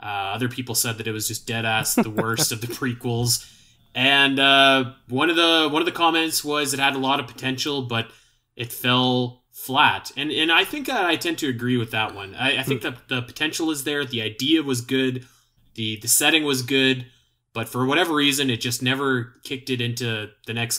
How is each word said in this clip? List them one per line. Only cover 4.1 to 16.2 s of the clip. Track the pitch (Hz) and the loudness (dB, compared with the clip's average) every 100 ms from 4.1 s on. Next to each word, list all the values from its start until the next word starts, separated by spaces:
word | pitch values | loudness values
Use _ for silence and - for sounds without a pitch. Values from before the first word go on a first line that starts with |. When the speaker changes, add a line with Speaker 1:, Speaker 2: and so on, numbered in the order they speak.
| 139 139 135 | 6 4 4
Speaker 1:
uh, | 139 139 139 135 123 - - | 6 8 8 6 2 -6 -6
one | 127 160 | 0 2
of | 165 | 4
the, | 165 165 156 | 4 4 2
one | 151 | 2
of | 170 | 0
the | |
comments | 170 170 165 160 156 | 2 2 2 0 -2
was | 147 147 143 | -2 -2 -2
it | 131 | 0
had | 139 135 | 0 2
a | |
lot | 131 139 | 0 0
of | 123 | -2
potential, | - 131 127 151 143 | -6 -6 -4 -4 -4
but | 123 117 - - _ _ _ - | -2 -4 -4 -10 _ _ _ -14
it | 120 | -12
fell | - 127 123 127 127 123 120 _ | -4 2 4 4 2 0 -6 _
flat. | - - 131 139 98 - - | -16 -4 4 4 4 -6 -8
And, | 147 | -4
and | 143 160 | -2 2
I | 165 | 2
think | 381 302 269 | 2 -2 -4
I, | 254 180 | -2 0
I | 160 | 0
tend | 175 165 | -2 -2
to | 147 | -2
agree | 120 120 123 | -2 0 0
with | 110 | 0
that | 113 110 | -2 -4
one. | 101 98 | -6 -12
I, | 98 127 135 | -4 -2 0
I | |
think | 127 127 | 0 -2
Speaker 2:
Hmm. | 160 | -4
Speaker 1:
that | 123 - | -8 -6
the | 131 | -6
potential | 120 - 156 156 160 | -6 -4 -4 -2 -2
is | 147 | -2
there. | 143 147 | -2 -2
The | 135 120 | -2 -4
idea | 107 107 131 160 | -6 -4 2 2
was | 139 131 | 2 -2
good. | 120 135 131 127 - _ _ _ _ | 0 0 0 -2 -10 _ _ _ _
The, | - 110 107 | -8 -6 -6
the | 110 | 0
setting | - | 2